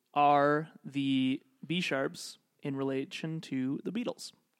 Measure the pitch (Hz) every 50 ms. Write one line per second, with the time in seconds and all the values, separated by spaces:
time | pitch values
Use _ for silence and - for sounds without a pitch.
0 | _ _ - 147 147 143 147 143 143 147 147 151 156 151 - - - - 135 143
1 | 139 135 135 131 131 131 131 - _ _ _ - - 139 160 185 175 - 151 135
2 | 135 - 175 - - - - - _ _ _ _ - 147 139 135 135 135 135 135
3 | 139 139 - - - 160 160 160 - - 139 131 131 131 143 - - - 180 226
4 | 247 - - - - - - _ _ _ _